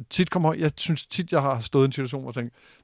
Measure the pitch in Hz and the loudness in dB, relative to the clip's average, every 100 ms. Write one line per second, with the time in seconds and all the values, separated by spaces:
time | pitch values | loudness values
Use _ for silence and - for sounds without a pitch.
0 | 123 - 180 185 160 160 156 - - 160 | -4 0 0 2 2 2 0 -2 -2 -2
1 | - - 170 165 139 127 113 143 135 135 | -4 -6 0 0 2 0 2 4 4 2
2 | 127 135 131 120 120 - - _ | -6 -6 -8 -6 -6 -8 -20 _